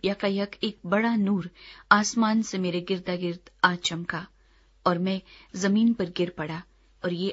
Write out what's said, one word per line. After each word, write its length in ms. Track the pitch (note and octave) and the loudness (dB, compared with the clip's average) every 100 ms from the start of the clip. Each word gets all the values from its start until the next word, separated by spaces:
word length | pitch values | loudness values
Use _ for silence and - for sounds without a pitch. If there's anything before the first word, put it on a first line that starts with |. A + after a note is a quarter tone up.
یکایک 520 | F#3+ G3 G3+ G3 G3+ - | -4 -2 -2 -2 -4 -6
ایک 260 | A3 - F3 | -6 -6 -2
بڑا 300 | G3+ A#3 A3+ | 0 2 2
نور 280 | G3 G3 E3+ - - - - | 2 0 -2 -12 -20 -6 2
آسمان 520 | G#3 G#3 A#3+ A3 A3 | 4 4 2 2 2
سے 160 | G#3+ F#3+ | 0 -2
میرے 260 | F#3 F3 F3 | -2 -2 -2
گردا 260 | F#3+ F#3 F3+ | -4 -2 -4
گرد 340 | F3 F3 - _ | -4 -6 -12 _
آ 140 | F3+ F3 | 4 4
چمکا، 480 | - E3 E3+ E3 F#3+ _ _ _ _ _ | -6 -6 -6 -8 -10 _ _ _ _ _
اور 120 | F#3 F3 | -2 0
میں 240 | F#3 F#3+ - - - | 0 -4 -6 -20 -16
زمین 400 | F#3 G3 G#3 A3+ | -4 0 4 4
پر 120 | A3+ F3 F3 | 2 -2 -2
گر 100 | F3 | -4
پڑا 300 | - D#3 D#3+ - _ _ _ | -4 -8 -8 -12 _ _ _
اور 100 | F3+ | -6
یہ 180 | F3 F#3+ | -4 -4